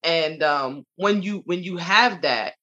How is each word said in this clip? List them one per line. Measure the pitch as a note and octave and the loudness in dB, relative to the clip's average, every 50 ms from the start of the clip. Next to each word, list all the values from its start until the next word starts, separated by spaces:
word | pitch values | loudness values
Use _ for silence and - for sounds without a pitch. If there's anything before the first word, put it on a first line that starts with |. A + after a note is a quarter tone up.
| - | 0
And, | - E3+ E3 D#3+ D#3 D#3+ D3+ D#3 | 2 2 2 2 0 -2 0 0
um, | D3+ D3 C#3+ C#3 B2+ C3+ C#3+ - _ _ | 2 2 2 0 -2 -6 -8 -14 _ _
when | - F#3 G3+ G#3+ G#3 F3+ | -2 0 2 2 2 0
you, | G3+ G#3 G3 - | -4 -6 -6 -4
when | - F3 F3+ F3 | -4 -6 -4 -4
you | F#3 F#3 | -6 -8
have | F3 E3+ F3 F#3+ G#3+ A#3+ B3 G3 E3+ E3 | -6 -2 2 4 6 4 4 2 0 0
that | C#3+ B2+ A2+ G#2+ - - _ | 0 0 0 -2 -4 -6 _